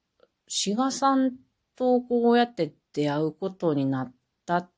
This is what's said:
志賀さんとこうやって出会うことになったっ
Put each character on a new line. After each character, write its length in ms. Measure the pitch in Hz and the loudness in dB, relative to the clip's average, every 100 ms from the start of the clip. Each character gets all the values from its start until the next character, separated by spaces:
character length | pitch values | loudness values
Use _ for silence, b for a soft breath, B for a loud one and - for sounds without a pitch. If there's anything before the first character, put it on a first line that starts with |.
| _ _ _ _ _ | _ _ _ _ _
志 280 | - 196 214 | -6 -4 -2
賀 140 | 262 | -2
さ 260 | 262 269 269 | 0 0 2
ん 180 | 262 254 _ _ _ _ | 0 -4 _ _ _ _
と 240 | 254 247 | 0 2
こ 320 | 247 240 233 | 2 2 4
う 60 | 240 | 4
や 60 | |
っ 120 | 240 - | 2 -2
て 180 | 151 - _ | -6 -6 _
出 180 | 147 147 | -4 -2
会 120 | 143 | 0
う 80 | 156 | -2
こ 160 | 151 190 | -4 -10
と 240 | 185 170 | -2 0
に 140 | 143 135 | 0 0
な 160 | 135 | -2
っ 100 | 127 - _ _ - | -6 -14 _ _ -4
た 140 | 175 | -4
っ 120 | 180 | -4